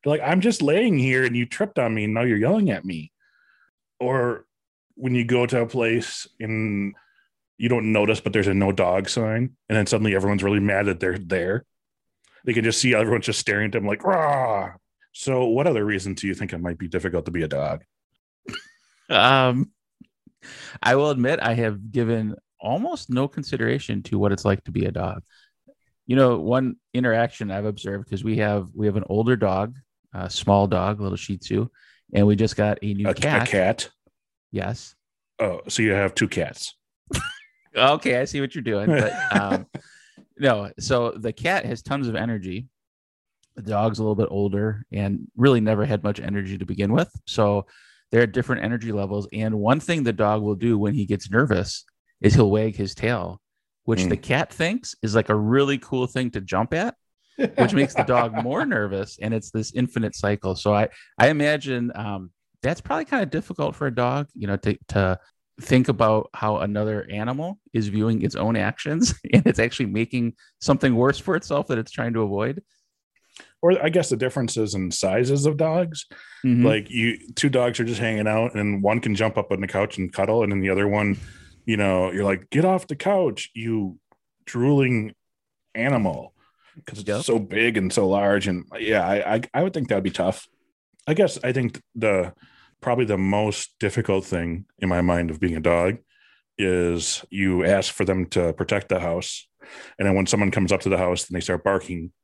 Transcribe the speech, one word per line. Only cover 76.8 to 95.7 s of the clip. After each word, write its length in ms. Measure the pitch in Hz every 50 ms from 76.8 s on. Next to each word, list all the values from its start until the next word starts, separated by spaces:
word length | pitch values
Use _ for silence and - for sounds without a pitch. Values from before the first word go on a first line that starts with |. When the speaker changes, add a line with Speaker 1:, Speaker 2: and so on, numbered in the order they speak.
| 101 -
Speaker 1:
you, 420 | 113 120 113 117 113 - - - 123
two 120 | - - 143
dogs 320 | 131 127 123 123 113 -
are 40 | 120
just 160 | 113 120 -
hanging 280 | 117 113 110 107 104 107
out 260 | 107 110 113 120 -
and 280 | 107 104 104 101 98 98
one 180 | 101 107 117
can 140 | - 110 104
jump 240 | 98 110 110 - -
up 120 | 101 -
on 120 | 98 95 98
the 40 |
couch 300 | 95 - 98 101 107 -
and 160 | - 95 87 -
cuddle. 300 | - 98 98 110 117 113
And 100 | 101 101
then 80 | 98
the 80 | 92 95
other 180 | 95 95 101
one, 300 | 101 101 104 104 101 98 - - - - - - - - _ _
you 140 | - 110 104
know, 340 | 104 98 95 92 92 92 90
you're 120 | 95 101
like, 260 | 98 98 92 95 _
"Get 160 | - 139 165
off 200 | 185 190 185 180
the 80 | - 151
couch, 560 | 143 - 185 202 190 180 143 101 - - - _
you 440 | 117 113 117 113 110 101 95 87 - _ _ _ _ _ _ _ _ _
drooling 720 | - - 120 120 139 147 139 135 123 123 113 107 110 - _ _ _ _ _ _ _ _ _ _ _ _
animal." 600 | 110 113 135 139 120 107 92 78 65 60 - _ _ _ _ _ _ _ _ _ - -
'Cause 140 | - - 95
it's 100 | 101 101
Speaker 2:
Yep. 140 | 104 107 -
Speaker 1:
so 160 | - 117 117
big 400 | 104 95 92 107 113 120 117 104
and 120 | 95 92
so 160 | - - 101
large. 400 | 92 95 101 101 101 101 101 95
And 200 | 104 92 90 - - - 117
yeah, 300 | 117 104 110 101 87 90
I, 280 | 101 104 - - 110
I, 40 | - 139 - -
I 80 | 139 170
would 100 | 190 185
think 160 | 160 135 -
that'd 160 | 113 98 95
be 60 | 98
tough. 360 | 92 - 90 92 95 - - _ _ _ _ _ _ _ _ _ _ _ _
I 80 | - 156
guess 240 | 160 208 165 - - -
I 100 | 127 127
think 280 | 131 123 117 - - _ _ _
the, 400 | 120 110 110 101 95 90 85 - _ - _ _ _ _ _ _ _ -
probably 240 | 127 120 123 123
the 100 | 107 104
most 580 | 95 95 95 101 104 107 107 101 - - - _ _
difficult 460 | - 101 - - 113 - 98 95 92
thing 400 | - - 87 85 85 82 87 101 _ _ _
in 100 | - 92
my 100 | 90 87
mind 300 | 87 87 87 87 87 80
of 100 | 78 78
being 160 | 98 90 80
a 40 | 80
dog 360 | 78 85